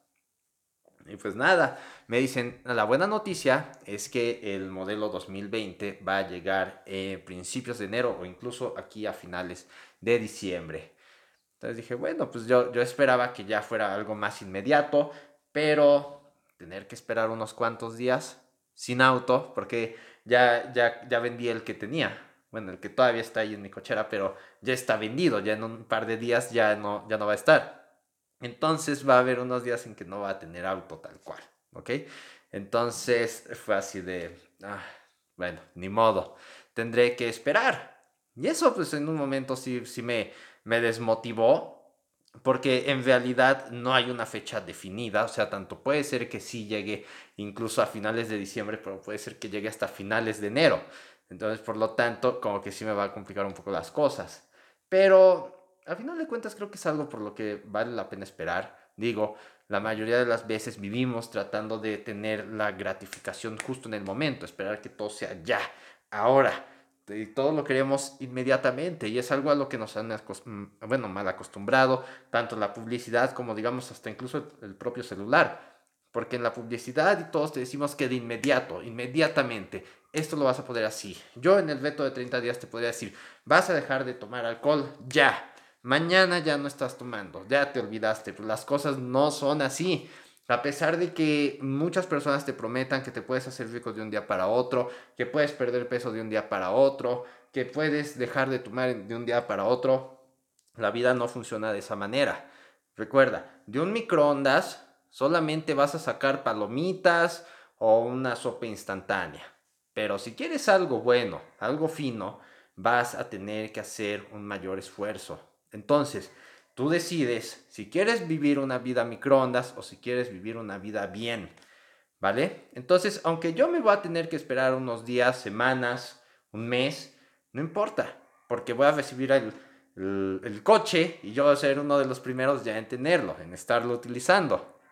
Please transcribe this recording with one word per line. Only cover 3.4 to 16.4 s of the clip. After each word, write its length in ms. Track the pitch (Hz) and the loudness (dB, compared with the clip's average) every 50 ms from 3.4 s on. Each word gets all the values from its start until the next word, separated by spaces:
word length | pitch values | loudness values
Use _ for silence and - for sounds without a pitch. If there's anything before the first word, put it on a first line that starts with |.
| - 139 127 143 156 - - - - | 2 4 4 4 2 -4 -12 -18 -12
es 220 | - 101 104 - - | -10 -10 -10 -8 -4
que 480 | - 127 117 117 117 - 110 104 98 | -2 0 0 0 -2 -4 -4 -6 -6
el 140 | 95 95 95 | -6 -6 -6
modelo 400 | 95 95 92 95 104 104 107 104 | -8 -6 -6 -4 -4 -4 -4 -4
dos 180 | 95 - - - | -4 -6 -8 -10
mil 220 | 95 98 101 101 | -10 -10 -8 -6
veinte 500 | 101 113 110 98 90 - 104 101 95 - 95 92 | -6 -6 -6 -6 -8 -8 -8 -8 -8 -6 -4 0
va 120 | 95 98 | 0 0
a 80 | 98 87 | 0 -2
llegar 520 | 90 90 85 95 95 95 95 92 - - - | -6 -6 -2 0 0 0 0 -2 -4 -10 -14
en 400 | - 98 95 95 98 95 92 - | -10 -8 -6 -6 -6 -8 -10 -12
principios 540 | - 92 90 92 - - 131 123 120 120 95 | -12 -14 -12 -10 -8 -8 -8 -6 -6 -6 -6
de 60 | 104 | -6
enero 320 | 95 107 120 123 120 110 - | -4 -2 0 0 0 -2 -4
o 20 | 90 | -8
incluso 500 | 90 90 - - 123 117 - - - - - | -12 -14 -12 -12 -10 -8 -8 -8 -8 -8 -10
aquí 280 | - - - 107 107 | -12 -12 -10 -8 -6
a 60 | 104 | -6
finales 560 | 92 - - 87 90 90 90 87 87 - - - - - - - _ _ | -8 -8 -10 -10 -8 -8 -8 -8 -10 -12 -16 -20 -20 -20 -20 -20 _ _
de 180 | - 120 120 117 | 0 2 2 2
diciembre". 800 | 113 104 - - 107 95 90 87 82 80 78 78 - - _ _ _ _ _ _ _ _ _ _ _ _ _ | 2 -2 -8 -8 -6 -6 -6 -6 -6 -8 -10 -12 -12 -16 _ _ _ _ _ _ _ _ _ _ _ _ _
Entonces 200 | _ - 117 117 | _ -10 -10 -8
dije, 200 | 117 113 - 127 | -10 -8 -8 -6
"Bueno, 360 | - - - 330 320 - - | -4 -4 -4 -4 -4 -4 -4
pues 160 | - 120 113 113 | -6 -6 2 4
yo, 240 | 127 123 120 123 | 6 6 6 4
yo 100 | 120 120 | 2 0
esperaba 520 | 120 123 - - 143 135 127 123 123 123 - | 0 0 2 4 4 6 6 4 4 0 -2
que 100 | - 101 | -6 -6
ya 180 | 98 110 104 | -2 -2 -2
fuera 320 | 107 - 117 107 107 101 98 | -2 -2 -2 -2 0 0 -2
algo 220 | 104 110 101 107 | -4 -4 -6 -4
más 260 | 104 104 101 101 - | -4 -4 -4 -4 -6
inmediato, 720 | 107 95 92 98 101 123 147 151 147 147 143 143 147 147 - - - - _ _ _ _ | -10 -8 -8 -4 0 4 4 4 4 4 2 2 2 2 -2 -14 -20 -20 _ _ _ _
pero 800 | - 147 151 151 151 147 147 143 143 143 143 143 - - - _ _ _ | -4 0 2 2 6 8 8 8 8 8 4 0 -12 -18 -20 _ _ _